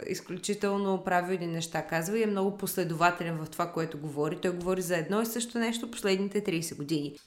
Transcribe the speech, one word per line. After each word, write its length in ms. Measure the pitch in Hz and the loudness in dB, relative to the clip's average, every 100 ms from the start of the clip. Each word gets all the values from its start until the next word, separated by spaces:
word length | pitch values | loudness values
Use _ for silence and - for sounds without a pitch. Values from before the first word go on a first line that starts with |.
| - | -6
Изключително 960 | 180 - 175 - 202 202 202 196 190 | -6 -6 -6 -4 0 2 2 2 0
правилни 420 | 185 180 175 185 170 | 2 2 2 0 0
неща 360 | 165 165 160 | -2 -2 -4
казва 360 | 156 165 165 220 | -2 -2 0 2
и 40 | |
е 40 | 220 | 2
много 300 | 196 196 196 | 2 2 0
последователен 880 | 190 190 170 160 175 175 170 160 | -4 0 0 6 6 6 -2 -2
в 60 | 156 | -4
това, 220 | - 175 | -2 -2
което 260 | 165 160 151 | 0 -2 -4
говори. 400 | 156 139 151 175 | -6 0 0 2
Той 80 | 185 | 0
говори 320 | 175 175 185 | 0 0 0
за 140 | 170 175 | 2 0
едно 260 | 160 202 | 2 2
и 40 | 233 | 2
също 320 | 240 233 240 | -2 -4 -2
нещо 320 | 226 233 233 | 0 -2 -6
последните 540 | - 202 190 202 208 | -2 2 2 2 0
тридесет 340 | 202 165 165 - | 0 -2 -2 -6
години. 380 | 147 160 143 131 | -2 0 -2 -8